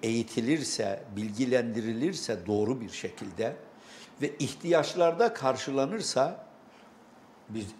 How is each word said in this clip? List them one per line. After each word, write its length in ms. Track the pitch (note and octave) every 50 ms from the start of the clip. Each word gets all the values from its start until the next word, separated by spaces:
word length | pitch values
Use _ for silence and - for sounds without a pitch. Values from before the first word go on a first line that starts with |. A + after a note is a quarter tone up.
| -
eğitilirse, 1000 | A2+ A2+ A#2 A2+ - - B2 A2+ A#2+ D#3 D#3 C3 - - - A2 G2 G2 - - - G2+
bilgilendirilirse 1300 | G2+ G#2+ G#2+ G#2 G#2+ C3+ B2 B2+ B2 A#2 A#2 G#2+ A2+ A2 A2+ A2+ A2+ C3+ F3+ F#3 - - - A2+ F#2+ F2
doğru 340 | G#2 G#2 G#2 G#2+ A2 - B2+
bir 100 | A#2 F#2
şekilde 680 | - - - - - - G#2 G2 F2 - A2 A#2 - - - - - - - - - - - - - - C3+
ve 80 | D3 - -
ihtiyaçlarda 960 | C#3+ B2 - - - E3+ E3+ D#3 D3 - - F3+ E3+ E3+ E3 F3 A#3 A3+ A3+
karşılanırsa 1120 | - C3+ C3 C3 A#2+ - C#3+ C3+ C3+ C3+ C#3+ G#3 A3+ D#3+ - - B2+ C3+ E3 G3 - - - - - - - - - - - - - - - - - - - - - - -
biz 180 | G#2+ A2+ G#2 G2 - -